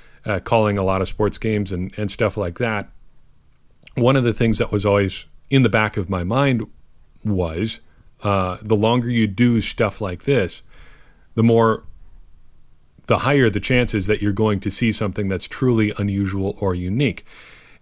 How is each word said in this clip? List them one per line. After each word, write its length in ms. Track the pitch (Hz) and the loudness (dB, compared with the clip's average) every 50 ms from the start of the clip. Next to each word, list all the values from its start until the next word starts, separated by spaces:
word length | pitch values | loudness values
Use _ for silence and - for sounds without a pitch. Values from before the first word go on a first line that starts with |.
| - - - - - | -20 -20 -20 -10 -6
uh, 160 | 110 101 92 | -4 -4 -4
calling 380 | - - 120 113 107 104 101 | 0 2 2 4 4 4 2
a 60 | 101 95 | 2 0
lot 180 | 95 95 95 | 0 0 0
of 60 | 92 | -2
sports 320 | - - - 107 101 - - | -2 -2 0 0 -2 -2 -2
games 320 | - 113 110 104 98 95 | -2 -2 -2 -2 -2 -4
and, 200 | 95 87 92 92 - | -4 -6 -6 -6 -6
and 140 | - 107 95 | -6 -6 -6
stuff 260 | - - 117 98 - | -2 -2 -2 -2 0
like 220 | 107 95 87 85 - | -2 -4 -4 -4 -4
that, 300 | 123 113 107 101 95 - - - - - - - - - - - _ - - _ - - _ _ - - - | -2 -2 -2 -4 -6 -10 -14 -20 -20 -20 -20 -20 -20 -20 -20 -20 _ -20 -20 _ -20 -20 _ _ -20 -10 -2
one 200 | - 117 127 139 | 0 2 4 4
of 80 | 135 120 | 4 2
the 120 | 120 104 | 0 0
things 240 | - 120 113 107 - | 0 0 0 0 0
that 120 | - - | -2 -2
was 140 | 110 101 95 | -2 0 2
always 400 | 101 101 101 98 95 - - - - - - - - | 2 2 2 2 0 -4 -8 -12 -16 -20 -20 -4 0
in 140 | 139 135 127 | 2 4 4
the 60 | 107 | 4
back 280 | 107 113 107 104 - | 4 2 0 0 -2
of 140 | 107 90 92 | -4 -4 -2
my 120 | 95 90 87 | -4 -4 -2
mind 440 | 92 117 135 143 139 123 110 117 - - - - - - - - - - - - | -2 0 0 2 2 0 -2 -4 -6 -12 -20 -20 -20 -20 -20 -20 -20 -16 -8 -4
was, 560 | 107 101 90 87 80 80 85 107 117 - - - - - - - - - - | -2 -2 -2 -2 -2 -2 -4 -4 -4 -6 -10 -16 -20 -20 -20 -20 -20 -12 -6
uh, 360 | - 104 98 98 92 92 92 - | -2 0 0 2 0 -2 -4 -6
the 140 | 107 107 110 | -2 0 2
longer 340 | 101 107 113 120 123 117 123 | 2 4 2 2 2 0 0
you 160 | 120 117 110 | 0 0 0
do 360 | 101 92 117 123 123 117 110 | 0 2 2 2 4 4 2
stuff 380 | 101 - - - 113 98 - - | 0 -2 -2 -2 -2 -2 -2 -4
like 240 | 107 95 90 - - | -6 -8 -8 -6 -2
this, 380 | 143 139 120 113 - - - - - - - - - - - - - - - - - - | 0 0 2 0 -2 -4 -10 -18 -20 -20 -20 -20 -20 -20 -20 -20 -20 -20 -20 -20 -6 0
the 80 | 117 | 2
more, 420 | 110 117 113 113 113 110 110 - - - - - - - - - - - - - - - - - - - - - _ _ _ - - | 4 6 6 6 6 4 2 0 -4 -12 -18 -18 -18 -20 -20 -20 -20 -20 -20 -20 -20 -20 -20 -20 -20 -20 -20 -20 _ _ _ -8 -2
the 120 | - 110 92 | -2 0 0
higher 300 | - 131 147 143 127 110 | 2 2 2 4 4 2
the 100 | 95 104 | 2 0
chances 460 | - - 127 123 123 - - 104 95 | 0 0 2 2 2 2 0 0 0
that 160 | 107 107 - | 0 0 0
you're 100 | 101 104 | 0 0
going 280 | 95 104 110 107 104 98 | 0 2 2 2 0 0
to 100 | - 104 | -2 -4
see 220 | - - 123 110 | -2 0 0 0
something 360 | 104 - 107 98 95 107 101 | 0 0 -2 -4 -4 -4 -4
that's 200 | 95 95 90 - | -2 -4 -4 -6
truly 440 | - - - 135 127 120 110 107 104 104 | -8 -6 -2 0 2 2 2 2 0 0
unusual 580 | - 101 104 98 101 98 92 98 98 95 98 - - | -2 -2 -2 0 0 -2 -2 -2 -2 -4 -4 -4 -2
or 160 | 101 95 90 | -2 -2 -2
unique. 500 | 90 90 90 101 127 147 113 - - - - - - - - - - - - - - | -2 -4 -2 -2 0 0 -2 -2 -6 -12 -20 -20 -20 -20 -20 -20 -20 -20 -20 -20 -20